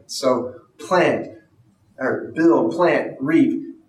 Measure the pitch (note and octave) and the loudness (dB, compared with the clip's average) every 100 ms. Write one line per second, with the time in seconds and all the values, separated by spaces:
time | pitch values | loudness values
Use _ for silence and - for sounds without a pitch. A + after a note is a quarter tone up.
0 | - - B2+ A#2+ - - _ - - F#3 | -14 -4 0 0 -2 -12 _ -16 -2 2
1 | - - - - _ _ _ _ _ - | 2 0 -6 -16 _ _ _ _ _ -8
2 | B2+ - - D#3 E3 D3+ - - E3 C#3+ | -6 -4 -6 2 4 4 2 2 2 2
3 | - - C#3 D#3+ C3 - - - | -2 -6 0 4 4 0 -8 -16